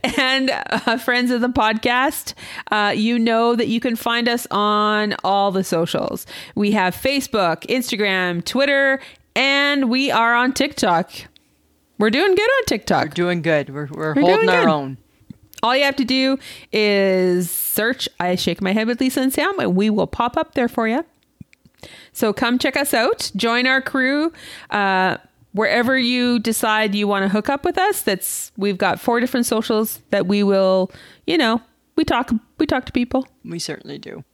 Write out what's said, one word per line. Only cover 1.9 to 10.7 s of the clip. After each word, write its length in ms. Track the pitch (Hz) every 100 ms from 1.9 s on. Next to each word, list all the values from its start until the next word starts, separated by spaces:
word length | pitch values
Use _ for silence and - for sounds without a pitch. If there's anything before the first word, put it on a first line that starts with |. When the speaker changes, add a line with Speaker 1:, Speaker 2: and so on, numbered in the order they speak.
| 247 277 - - - - - -
Speaker 1:
uh, 200 | 214 208 196
you 220 | 214 240
know 340 | 226 226 233
that 140 | 240 233
you 100 | 226
can 140 | 254
find 340 | 233 - 233 233
us 180 | 240 -
on 640 | 196 208 208 214 214 214 -
all 300 | - 196 196
the 100 | 190
socials. 640 | 190 165 165 - - - - - - -
We 160 | 202
have 220 | 214 185 -
Facebook, 680 | 269 277 - 220 180 165 -
Instagram, 760 | 254 240 208 208 190 180 170
Twitter, 560 | - 247 277 277 277 269 - - _ -
and 520 | 269 277 285 285 254
we 220 | 254 277
are 240 | - 226
on 180 | 240 254
TikTok. 580 | 262 277